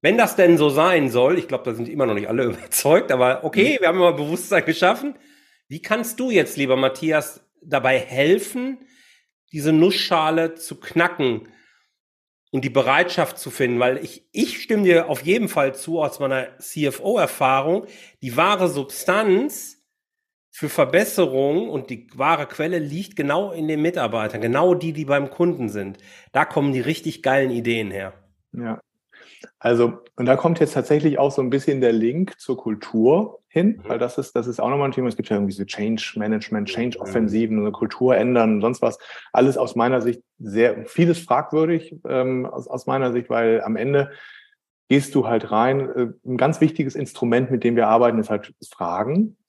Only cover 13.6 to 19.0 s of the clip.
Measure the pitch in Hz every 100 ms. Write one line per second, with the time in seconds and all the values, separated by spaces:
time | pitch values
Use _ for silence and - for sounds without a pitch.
13.6 | 131 120 123 131 165 - _ - - -
14.6 | - 214 190 165 160 143 147 214 208 -
15.6 | 139 135 - 165 147 - 139 131 123 -
16.6 | - - 147 135 196 233 151 - 135 135
17.6 | 139 185 - - - _ 131 120 175 208
18.6 | 180 143 135 -